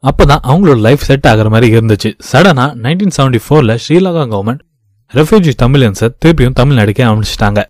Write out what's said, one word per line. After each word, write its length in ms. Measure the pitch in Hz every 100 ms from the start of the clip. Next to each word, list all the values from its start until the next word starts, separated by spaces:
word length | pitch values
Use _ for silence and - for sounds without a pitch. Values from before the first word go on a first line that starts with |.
அப்பதான் 360 | 131 - 170 143
அவங்களோட 380 | 123 151 196 127
லைஃப் 180 | 107 143
செட் 260 | - 135 139
ஆகுற 200 | 110 110
மாதிரி 280 | 110 120 113
இருந்துச்சு. 360 | 113 104 - - -
சடனா 420 | 131 190 147 139
நைன்டீன் 360 | 123 117 175 202 -
செவன்டி 220 | 135 120 -
ஃபோர்ல 300 | 156 123 117 -
ஸ்ரீலங்கா 400 | 160 190 170 131
கவர்மெண்ட் 320 | 107 98 131 _ _ _ _ _
ரெஃப்யூஜி 400 | 123 151 220 170 127
தமிழியன்ஸை 460 | 123 143 123 95 113 -
திருப்பியும் 300 | 160 160 127 131
தமிழ்நாடுக்கே 440 | 131 139 104 104
அனுப்பிச்சிட்டாங்க. 580 | 123 107 104 - 104 104 -